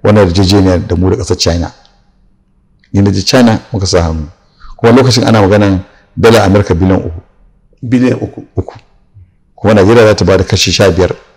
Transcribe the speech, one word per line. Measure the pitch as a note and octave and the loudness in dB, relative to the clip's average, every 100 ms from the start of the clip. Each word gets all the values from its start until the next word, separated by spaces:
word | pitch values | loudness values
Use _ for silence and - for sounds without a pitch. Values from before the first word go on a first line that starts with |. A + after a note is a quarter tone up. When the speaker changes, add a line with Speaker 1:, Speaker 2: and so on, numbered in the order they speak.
Speaker 1:
wannan | A2 G#2 F#2+ | 2 2 2
yarjejeniyar | E2+ F#2+ G2+ F#2 F2+ - | 0 0 2 2 -2 -2
da | F2 | -2
mu | F2+ | -2
da | G2 | -2
ƙasar | E2+ F2+ | -4 -4
China. | - E2+ E2+ - _ _ _ _ _ _ _ _ _ _ _ | -4 -4 -6 -12 _ _ _ _ _ _ _ _ _ _ _
Ni | G2 | -2
na | G2+ | 0
je | G2 | 0
China | F#2 C3 A#2+ A2 - | -2 0 2 0 -6
muka | G#2 F#2+ | -8 -2
sa | F2+ E2+ | -2 -2
hannu. | D#2+ D2+ _ _ _ - - | -4 -10 _ _ _ -20 -2
Kuma | A2+ | 2
lokacin | A#2+ B2 A#2 - | 4 2 0 0
ana | A2+ | 2
maganan | F#2+ G#2 G2+ F#2+ F2+ _ _ - | 2 2 0 -2 -6 _ _ 0
dala | A2+ A2+ G2 | 2 4 2
Amurka | G2+ G2+ E2 | 0 0 0
biliyan | F#2 F#2+ | 0 -2
uku. | - E2 _ _ _ _ _ _ | -4 -12 _ _ _ _ _ _
Speaker 2:
Biliyan | A#2+ B2 B2 - | -4 0 0 -2
uku. | - - - - | -8 -12 -12 -10
Speaker 1:
Uku. | - - _ _ _ _ _ _ _ _ | -10 -14 _ _ _ _ _ _ _ _
Kuma | G2+ | 0
Najeriya | G#2+ F#2+ A#2+ A2 | 2 4 4 4
za | G2+ | 2
ta | F2+ | 2
ba | F#2+ | 0
da | |
kashi | G2 F#2+ - | 0 -2 -2
sha | F2 G2 | 0 0
biyar | E2+ F2+ - _ | 2 -2 -4 _